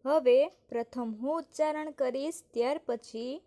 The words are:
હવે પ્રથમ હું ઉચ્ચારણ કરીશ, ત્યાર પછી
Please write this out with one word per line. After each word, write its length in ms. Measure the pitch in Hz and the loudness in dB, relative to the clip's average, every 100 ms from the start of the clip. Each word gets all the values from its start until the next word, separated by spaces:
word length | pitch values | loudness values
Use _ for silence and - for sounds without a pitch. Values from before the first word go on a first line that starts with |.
હવે 440 | 262 311 254 254 320 _ _ | 2 2 6 6 6 _ _
પ્રથમ 460 | 233 233 254 226 | -8 -6 -6 -6
હું 220 | 214 262 330 | -4 -4 -4
ઉચ્ચારણ 540 | 320 - 302 302 311 | -6 -2 -2 -2 -8
કરીશ, 520 | 294 254 262 294 - _ | -4 -2 -2 -6 -8 _
ત્યાર 300 | 226 240 302 - | -2 -2 -2 -4
પછી 560 | 233 - 220 240 302 | -6 -8 -10 -8 -10